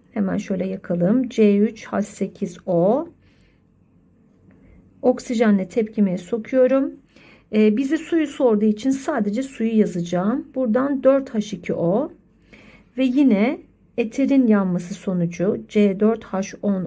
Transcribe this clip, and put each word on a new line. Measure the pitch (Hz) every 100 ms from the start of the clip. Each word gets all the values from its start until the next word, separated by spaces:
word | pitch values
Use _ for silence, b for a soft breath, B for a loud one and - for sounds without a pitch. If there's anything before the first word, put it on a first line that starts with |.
| _
hemen | 226 190 180
şöyle | - 190 190
yakalım. | 196 - 175 175 247 262
C | - 208 202
üç | 214 233 -
H | 202
sekiz | 202 - 190 - 185 - -
O. | 175 180 262 339 - b b b b b _ _ _ _ _ _ _ _ b b b _ _
Oksijenle | 254 247 - 233 226 202 190
tepkimeye | 247 214 - 196 175
sokuyorum. | - 226 220 262 254 269 277 - b b b b b
Ee, | 214 214 214
bize | 269 311
suyu | - 339 294
sorduğu | - 254 208
için | 214 214 262
sadece | 269 - 285 202 214
suyu | 269 - 226 220
yazacağım. | 185 175 170 175 196 269 -
Buradan | 254 254 226 277 269
dört | 262 269 269
H | 220 208 175
iki | -
O | - 170 208 320 - _ _ B B B B B -
ve |
yine | 262 254 277 202 226 339 - _ _ -
eterin | 220 - 269 277 240
yanması | 208 185 175 175
sonucu | 202 - 180 170 170 180 240 -
C | 208 208 190
dört | 214 226
H | - 190 196 -
on | - 190